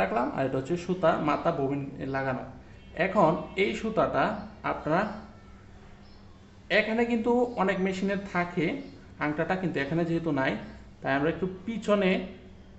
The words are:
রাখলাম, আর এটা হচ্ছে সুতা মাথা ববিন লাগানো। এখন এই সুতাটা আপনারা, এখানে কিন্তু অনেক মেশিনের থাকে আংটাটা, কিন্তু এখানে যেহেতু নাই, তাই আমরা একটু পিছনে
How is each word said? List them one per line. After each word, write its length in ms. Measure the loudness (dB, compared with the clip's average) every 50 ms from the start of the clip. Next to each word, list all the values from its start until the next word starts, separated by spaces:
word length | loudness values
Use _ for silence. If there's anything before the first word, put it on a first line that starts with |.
রাখলাম, 260 | 2 2 2 0 0 0 0
আর 60 | 0 0
এটা 100 | 0 0 -2
হচ্ছে 160 | 0 -2 -2 -2 -2
সুতা 240 | -2 0 4 4 4 4 4 2 2
মাথা 220 | 2 2 2 0 2 2
ববিন 240 | 0 0 0 -2 -4 -6 -8 -8 -6 -4 -2
লাগানো। 300 | -2 -2 -2 -2 -4 -6 -10 -14 -16 -18 -18 -20 -20 -18 -8 -2 -2 0
এখন 240 | 2 4 6 6 6 4 2 -2 -4 -2 0 0
এই 80 | 0 0 -2
সুতাটা 440 | -4 0 2 2 2 4 4 2 2 2 0 -4 -8 -12 -12 -6 -4 -4
আপনারা, 300 | -4 -2 0 2 2 2 2 0 -4 -8 -12 -16 -18 -20 -20 -20 -20 -20 -20 -20 -20 -20 -18 -20 -20 -20 -20 -20 -20 -20 -20 -20 -20 -20 -20 -20 -20 -16 -4 2 2 4
এখানে 240 | 4 4 2 2 2 2
কিন্তু 220 | 2 2 4 4 4 4 2 2 0 2
অনেক 140 | 2 2 2 2 2
মেশিনের 340 | 0 0 0 0 0 0 -2 -4 -2
থাকে 340 | 0 0 0 0 0 0 0 0 0 -4 -6 -12 -16 -18 -18 -16 -6 -2 -2
আংটাটা, 300 | 0 0 0 0 0 0 0
কিন্তু 140 | 0 0 0 0 0
এখানে 180 | 0 0 0 2 2
যেহেতু 200 | 0 0 0 0 0 2
নাই, 120 | 2 0 0 -2 -6 -10 -14 -16 -18 -20 -14 -6
তাই 120 | -2 0 0 2
আমরা 100 | 2 0 0
একটু 120 | 0 -2 -4 -4 -6 -6
পিছনে 440 | -6 -6 -2 2 2 4 4 4 4 2 2 -2 -6 -10 -14 -18 -18 -20 -20 -20 -20 -8